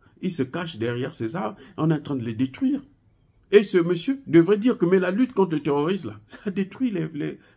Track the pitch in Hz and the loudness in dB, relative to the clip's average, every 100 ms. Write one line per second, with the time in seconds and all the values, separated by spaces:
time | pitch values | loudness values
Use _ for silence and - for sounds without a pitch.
0 | _ _ 185 170 127 156 175 107 117 120 | _ _ -6 -4 -4 -6 -8 -6 -4 -4
1 | 139 - 113 165 226 208 - - 156 160 | -6 -6 -6 -4 -8 -10 -14 -2 0 0
2 | 143 135 113 110 131 - 262 294 - _ | -2 -6 -4 -2 -4 -2 -2 -2 -6 _
3 | _ _ _ _ _ 202 202 180 170 175 | _ _ _ _ _ 4 6 2 2 0
4 | - 269 - 156 165 208 240 220 170 190 | -2 -6 4 6 6 4 2 2 2 2
5 | 180 190 254 - 190 151 156 143 151 202 | 2 0 0 2 0 0 0 0 0 -2
6 | 113 107 - - 208 190 190 - 254 190 | -6 -14 -18 -10 -6 -4 -6 -4 -4 -2
7 | 160 151 151 139 _ | -4 -6 -8 -8 _